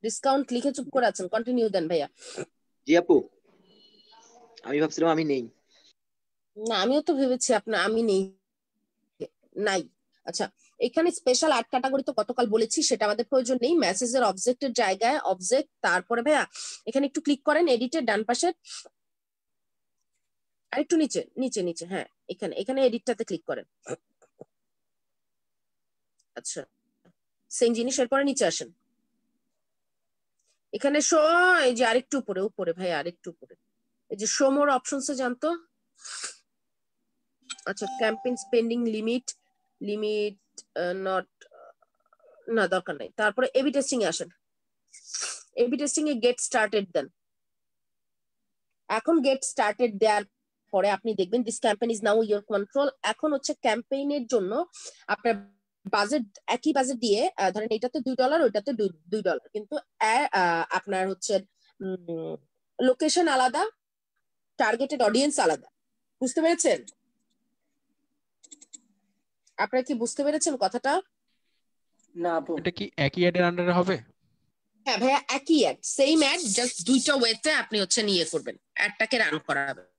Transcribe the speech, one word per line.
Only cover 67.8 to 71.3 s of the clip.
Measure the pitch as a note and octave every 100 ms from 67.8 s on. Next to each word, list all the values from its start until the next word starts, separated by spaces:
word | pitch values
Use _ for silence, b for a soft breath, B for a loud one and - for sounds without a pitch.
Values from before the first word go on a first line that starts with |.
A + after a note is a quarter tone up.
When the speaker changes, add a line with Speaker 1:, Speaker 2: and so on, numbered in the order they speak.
| _ _ _ _ _ _ _ - - - _ _ _ _ _ _ _ -
Speaker 1:
আপনারা | G#3 B3+
কি | B3+
বুঝতে | B3+ A#3 -
পেরেছেন | C#4+ D4+ E4 C4+
কথাটা? | F#3+ A#3+ C4 D#4+ - _ _